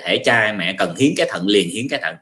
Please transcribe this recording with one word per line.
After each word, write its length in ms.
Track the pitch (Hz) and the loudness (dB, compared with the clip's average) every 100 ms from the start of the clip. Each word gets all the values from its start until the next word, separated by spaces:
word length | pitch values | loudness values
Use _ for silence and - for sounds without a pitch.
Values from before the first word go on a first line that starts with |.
hễ 140 | 87 107 | -2 0
cha 360 | 127 117 107 104 | 2 2 2 0
mẹ 160 | 87 95 | -4 -2
cần 180 | 92 - | -4 2
hiến 160 | 143 180 | 0 2
cái 100 | 170 | -2
thận 160 | 87 95 | -2 2
liền 240 | 104 87 | 2 2
hiến 180 | 107 127 | -2 -4
cái 120 | 147 | -4
thận. 120 | 82 82 | -6 -10